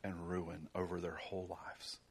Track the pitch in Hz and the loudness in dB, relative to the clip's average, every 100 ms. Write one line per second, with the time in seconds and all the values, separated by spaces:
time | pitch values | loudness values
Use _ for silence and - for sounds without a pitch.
0 | 98 87 85 90 82 82 78 98 90 90 | 0 0 2 2 2 -2 -2 2 4 4
1 | 85 - - 95 90 85 - - - - | 2 0 -2 -2 -2 -4 -6 -8 -8 -8
2 | - | -12